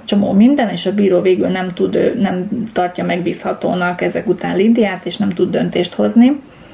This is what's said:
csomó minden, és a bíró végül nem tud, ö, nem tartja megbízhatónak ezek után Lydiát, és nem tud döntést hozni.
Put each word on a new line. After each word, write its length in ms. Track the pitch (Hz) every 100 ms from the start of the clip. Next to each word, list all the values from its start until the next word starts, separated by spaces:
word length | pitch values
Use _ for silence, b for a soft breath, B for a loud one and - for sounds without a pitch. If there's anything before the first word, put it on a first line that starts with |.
| -
csomó 260 | 202 196
minden, 380 | 196 240 285 214
és 160 | 170 185
a 80 |
bíró 280 | 202 202 180
végül 260 | 185 180 175
nem 260 | 185 185
tud, 220 | 175 185 170
ö, 180 | 180 -
nem 320 | 196 180 180 - -
tartja 320 | - 180 175 175
megbízhatónak 960 | 175 175 165 - - - 180 175 175
ezek 260 | 180 170 170
után 300 | 175 175 175
Lydiát, 480 | 220 233 202 180 185
és 120 | -
nem 120 | 202
tud 220 | 175 185
döntést 420 | - 175 175 175
hozni. 480 | - 208 220 247 294 - B B